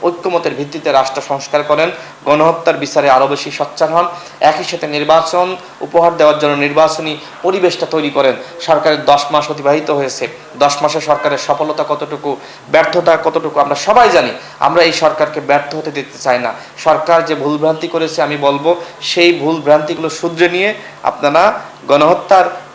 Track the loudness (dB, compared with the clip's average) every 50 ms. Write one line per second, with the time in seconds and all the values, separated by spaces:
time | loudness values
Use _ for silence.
0 | -2 -2 -4 -2 -6 -2 -2 -2 -2 -2 -6 -6 -8 -8 -8 -6 -4 2 2 2
1 | 2 2 -4 -8 -6 -6 -6 -6 -6 -2 -2 -2 0 0 0 0 0 -2 -2 -8
2 | -14 -18 -20 -10 0 0 2 4 4 2 2 2 0 0 0 0 -4 -2 0 0
3 | 4 4 4 4 4 2 0 -4 -6 -10 -6 -6 -6 -6 -2 -2 -2 0 2 0
4 | 0 0 -4 -10 -16 -18 -6 2 2 2 2 2 -4 -6 -6 -6 -6 -4 -4 -4
5 | 2 4 4 2 2 0 0 0 0 0 -4 -8 -12 -18 -14 -14 -14 0 2 4
6 | 4 4 4 4 4 4 4 4 0 0 0 0 -2 0 2 2 2 2 2 -2
7 | -6 -6 -8 -8 -12 -18 -18 -4 -4 -2 0 2 0 0 0 0 -6 -2 -2 -2
8 | -2 -2 -2 2 2 2 0 0 -8 -16 -16 -12 0 0 0 2 2 0 0 0
9 | 2 2 2 2 2 0 -2 -2 -2 -2 -8 -4 0 0 0 0 0 -2 -2 -2
10 | -2 -4 -6 -6 -8 -8 -10 -14 -20 -20 -2 0 0 2 2 0 -2 -2 -2 -2
11 | 0 0 -2 0 0 -2 -2 -2 -2 -2 -2 -2 0 -4 -2 -4 -2 -4 -4 -6
12 | -6 -10 -10 -8 -6 -8 -8 -8 -10 -20 -20 -20 -12 0 2 2 2 4 0 0
13 | 2 2 2 2 2 0 -2 -2 -4 -2 -2 0 0 0 -2 -4 0 2 4 6
14 | 6 6 4 2 2 0 -4 -8 -14 -18 -8 -2 -2 0 2 4 2 2 2 2
15 | 0 0 2 2 -2 -2 -2 -8 -2 0 0 0 0 -2 -8 -8 -8 -8 -8 -8
16 | -10 -10 -14 -8 -2 -2 -2 0 -2 -4 -6 -8 -14 -20 -18 -4 0 2 2 2
17 | 2 2 2 2 2 0 -4 -2 -2 -4 -2 0 0 0 0 -2 -4 -4 -4 -2
18 | -4 -2 -2 -2 -2 -2 -2 0 0 0 0 2 2 0 0 0 -2 -14 -16 -12
19 | -8 -4 0 2 4 4 2 2 0 -2 -2 -2 2 4 4 4 4 -2 -6 -6
20 | -6 -6 -6 -4 -6 -6 -2 0 0 0 2 0 0 -2 -2 -4 -10 -18 -18 -4
21 | -4 -4 -4 0 -2 2 4 4 4 4 2 -2 -10 -14 -20 -20 -2 2 2 4
22 | 4 4 2 2 2 4 4 4 4 2 -2 -10 -16 -18